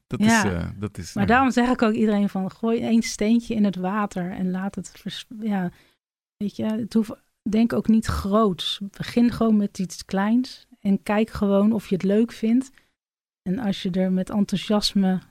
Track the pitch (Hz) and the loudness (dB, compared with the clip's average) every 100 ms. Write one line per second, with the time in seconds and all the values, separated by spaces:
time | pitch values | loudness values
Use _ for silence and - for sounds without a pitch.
0 | - - 208 226 113 87 85 98 104 - | -8 0 4 4 2 -2 -4 -8 -10 -10
1 | 87 208 196 247 262 240 247 254 226 226 | -8 -2 2 4 2 2 0 2 0 2
2 | 220 208 202 190 190 - 226 233 240 226 | 0 2 0 -2 -6 -4 -2 -2 0 0
3 | 220 - 214 233 233 226 202 185 185 214 | 0 -2 0 0 0 0 0 0 -4 -2
4 | 208 185 180 - 185 185 196 - 180 - | -4 -4 -6 -4 -4 -4 -6 -8 -14 -14
5 | 190 - - 226 214 196 180 - _ _ | -12 -12 -14 -8 -4 -2 -4 -8 _ _
6 | _ _ _ - 202 - 220 220 214 226 | _ _ _ -8 -8 -4 -4 -4 -2 0
7 | 208 - _ _ - 214 233 240 - 220 | -2 -6 _ _ -2 2 2 2 2 2
8 | - - 202 208 220 165 - - 202 - | 2 -2 0 2 2 0 -4 -6 -8 -10
9 | 160 240 240 - 226 214 202 - 180 - | -4 2 2 4 2 2 2 -4 -8 -10
10 | - 190 202 240 254 - _ _ 202 196 | -6 -2 2 2 0 -8 _ _ 0 0
11 | - 208 220 - 202 196 208 220 - 180 | 0 0 0 0 2 4 4 2 -2 -2
12 | 190 208 233 - 220 240 262 _ _ _ | 2 2 2 0 0 0 0 _ _ _
13 | _ _ _ _ 180 185 202 190 196 185 | _ _ _ _ -6 -4 -2 -4 -2 0
14 | 185 185 185 208 202 185 - 208 - 202 | 0 0 0 -2 0 -2 0 0 0 2
15 | 190 180 - | 2 0 -4